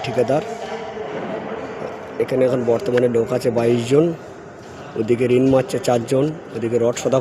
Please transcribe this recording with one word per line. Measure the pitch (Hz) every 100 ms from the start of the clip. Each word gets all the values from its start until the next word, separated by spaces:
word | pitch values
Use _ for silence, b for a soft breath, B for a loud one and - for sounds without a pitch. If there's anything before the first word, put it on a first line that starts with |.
ঠিকাদার। | 127 123 120 143 - - - - - - - - - - - - - - - - - -
এখানে | 120 127 127
এখন | 127 120
বর্তমানে | 113 123 123 123 117
লোক | 113 127
আছে | 131 117
বাইশ | 117 120 117
জন, | 143 170 165 - - - - - - - 110
ওদিকে | 110 120 123
রিন | 123 131
মারছে | 131 127 123 -
চারজন, | 123 113 131 151 156 -
ওদিকে | 117 113 117
রড | 113 120
সোদা | 131 127